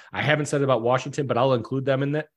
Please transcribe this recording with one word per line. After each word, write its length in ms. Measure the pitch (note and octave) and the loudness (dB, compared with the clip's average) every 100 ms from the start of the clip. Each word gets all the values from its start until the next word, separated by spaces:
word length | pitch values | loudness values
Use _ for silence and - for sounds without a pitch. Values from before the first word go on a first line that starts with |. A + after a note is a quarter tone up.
| - | -12
I 80 | F#2+ | -4
haven't 240 | B2 D3+ C#3+ | 0 0 0
said 160 | C#3+ | 0
it 40 | C3+ | 2
about 180 | B2 | 2
Washington, 420 | A2+ C3 C#3+ D3 C3+ | 2 0 -2 -4 -2
but 100 | A#2 | 2
I'll 180 | C3+ | 2
include 300 | B2 G#2+ C3+ | 2 -2 -4
them 200 | C3 C3+ | -2 0
in 80 | C#3+ | 0
that. 160 | D3+ - | -4 -6